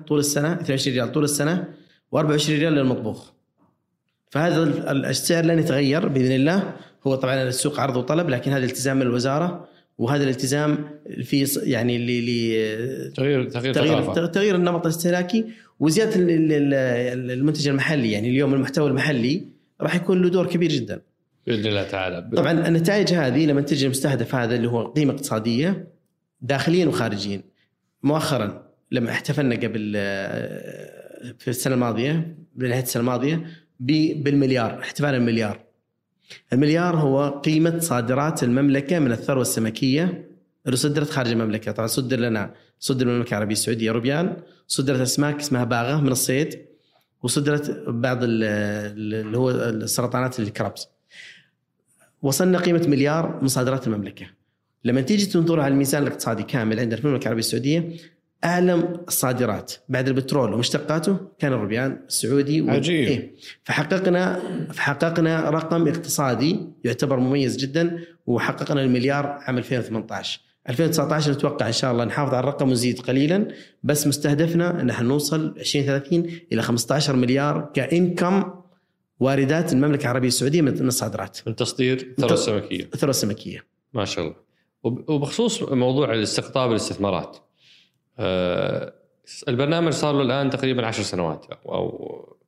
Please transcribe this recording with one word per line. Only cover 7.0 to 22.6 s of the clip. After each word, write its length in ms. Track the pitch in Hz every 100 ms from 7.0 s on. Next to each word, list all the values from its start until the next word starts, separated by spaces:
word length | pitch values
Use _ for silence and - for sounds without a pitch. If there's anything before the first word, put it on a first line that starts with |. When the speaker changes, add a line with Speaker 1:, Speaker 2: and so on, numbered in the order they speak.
| -
Speaker 1:
هو 80 | 135
طبعا 280 | 131 135
السوق 360 | 127 123 147 147
عرض 180 | 135 127
وطلب، 320 | 127 156 170
لكن 220 | 123 135
هذا 140 | 139 127
التزام 300 | - 127 135
من 60 |
الوزارة، 680 | 127 120 123 143 175 - - _ _ -
وهذا 260 | 117 143
الالتزام 680 | 139 127 131 143 151 147 147 - - -
في 220 | 127 143 139
ص-، 140 | -
يعني 320 | 220 120 120 120
اللي، 240 | 120 120
اللي 920 | 120 120 113 110 110 110 123 131 135
Speaker 2:
تغيير، 380 | - 135 139 127
تغيير 240 | 120 127
Speaker 1:
تغيير، 280 | 135 147 151
Speaker 2:
ثقافة. 120 | -
Speaker 1:
تغ-، 180 | 170 170
تغيير 240 | 185 208 185
النمط 300 | 175 175 165
الاستهلاكي 600 | 160 175 175 180 226 220 - - _
وزيادة 360 | 147 165 220 196
ال-، 140 | 175
ال-، 220 | 165 156
ال-، 220 | 151 143
ال-، 580 | 139 127 120 123 127 123
المنتج 360 | 127 143 147 143
المحلي. 440 | 135 - 151 113
يعني 180 | 104 113
اليوم 240 | 131 143
المحتوى 360 | 139 131 - 147
المحلي 540 | 131 147 135 117 170 - - _ _
راح 140 | 151 180
يكون 260 | 180 185
له 80 | 180
دور 180 | 180 175
كبير 220 | 170 170
جدا. 320 | 143 110 92 - _ _ _ -
Speaker 2:
بإذن 200 | 113 107
الله 160 | 101
تعالى. 380 | 92 98 92 87
ب- 140 | 95 113
Speaker 1:
طبعا 320 | 131 165